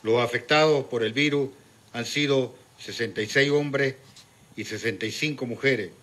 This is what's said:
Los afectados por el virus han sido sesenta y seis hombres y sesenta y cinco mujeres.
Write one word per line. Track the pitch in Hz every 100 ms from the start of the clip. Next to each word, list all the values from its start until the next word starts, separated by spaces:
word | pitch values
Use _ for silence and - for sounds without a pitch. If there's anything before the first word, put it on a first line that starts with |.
Los | 110 120
afectados | 117 120 - 151 156 143
por | 127 120
el | 110
virus | 120 147 143 131 - _ _ _
han | 120
sido | 117 147 143 139 120 - - _
sesenta | - 98 113 104
y | 107
seis | 139 143
hombres | 147 143 135 135 135 - - - _ _
y | -
sesenta | - 107 113 -
y | 110
cinco | - 156 143
mujeres. | 127 110 139 120 92 -